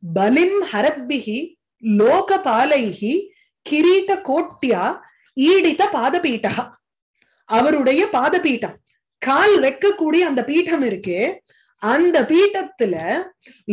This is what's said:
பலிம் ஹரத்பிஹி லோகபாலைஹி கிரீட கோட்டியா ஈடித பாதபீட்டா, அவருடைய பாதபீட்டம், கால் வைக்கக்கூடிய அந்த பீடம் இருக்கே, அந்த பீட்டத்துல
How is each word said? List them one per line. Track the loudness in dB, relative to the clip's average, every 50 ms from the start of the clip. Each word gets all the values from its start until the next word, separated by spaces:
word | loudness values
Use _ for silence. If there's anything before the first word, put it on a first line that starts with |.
| -12
பலிம் | -6 -2 0 2 2 2 2 2 2 0 -2 -4
ஹரத்பிஹி | -4 -2 -2 -2 -2 -2 -4 -6 -6 -6 -6 -6 -6 -8 -8 -8 -10 -14 _ _ _ _ _ -2
லோகபாலைஹி | 0 2 4 4 4 2 2 2 0 -2 -2 0 0 0 0 2 2 0 0 0 -2 -6 -6 -4 -4 -4 -4 -6 -8 _ _ _ _ _ _ -8
கிரீட | -4 0 2 4 4 4 4 2 0 -2 -4
கோட்டியா | -2 -2 -2 -2 -4 -4 -8 -6 -2 -2 -2 0 -2 -4 -4 -8 -12 -20 _ _ _ _ _
ஈடித | 0 2 4 4 4 4 2 2 0 0 0
பாதபீட்டா, | 0 -2 -2 0 0 -2 -2 -2 -4 -2 -4 -4 -4 -4 -8 -8 -12 _ _ _ _ _ _ _ _ _ _ _ _ _ _ -2
அவருடைய | 0 2 2 2 2 2 2 2 2 2 0
பாதபீட்டம், | 0 0 0 0 0 0 0 0 0 -2 -2 -4 -8 -10 -14 _ _ _ _ _ _ _ _
கால் | -4 -2 0 2 4 4 4 4
வைக்கக்கூடிய | 2 0 0 0 0 0 0 0 0 0 2 2
அந்த | 2 0 0 -2 -2
பீடம் | -2 0 -2 0 0 -2 -2
இருக்கே, | -2 -2 -4 -6 -6 -6 -4 -4 -4 -4 -6 -8 _ _ _ _ _ _ _ _
அந்த | -2 0 0 2 2 2 2 2
பீட்டத்துல | 2 2 4 4 4 2 2 -2 -6 -8 -6 -4 -4 -2 -2 -4 -4 -4 -4 -4 -6 -8 -14 _ _ -20 -20 _ _ 0